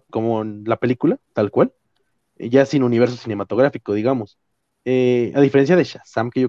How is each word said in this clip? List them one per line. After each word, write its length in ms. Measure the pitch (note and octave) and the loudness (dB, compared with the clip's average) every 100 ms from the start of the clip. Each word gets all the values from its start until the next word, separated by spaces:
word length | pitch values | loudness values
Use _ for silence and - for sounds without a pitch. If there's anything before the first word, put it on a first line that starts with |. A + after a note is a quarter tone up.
| - | -6
como 300 | A#2 A2+ A2 | -6 -2 -4
en 240 | G#2+ G#2 | -6 -10
la 120 | G#2+ A2+ | -6 -2
película, 420 | A#2+ B2+ D3+ C4+ _ | -2 0 0 -2 _
tal 160 | - G#2 | -4 -2
cual, 220 | - A#3 - _ _ _ _ _ _ | 0 0 -2 _ _ _ _ _ _
eh, 120 | A2+ | 0
ya 160 | B2+ | 2
sin 180 | C3+ D3 | 2 2
universo 340 | B2 A#2 A#2+ A#2+ | 2 2 0 -2
cinematográfico, 760 | A#2 G2+ G2 G#2 C#3 A#2+ - | -8 -8 -6 0 0 -2 -6
digamos. 460 | G#2 A#2 C3 G#2 _ _ _ _ _ B2 | -2 0 -2 -6 _ _ _ _ _ -4
Eh, 460 | B2+ B2 B2 A#2 | 0 2 2 0
a 60 | C#3 | 2
diferencia 340 | C#3 C#3 C#3 F3+ | 2 4 4 2
de 80 | |
Shazam, 460 | C3 - - - A#2 | 0 -6 -10 -6 -4
que 100 | |
yo 60 | C3 | -2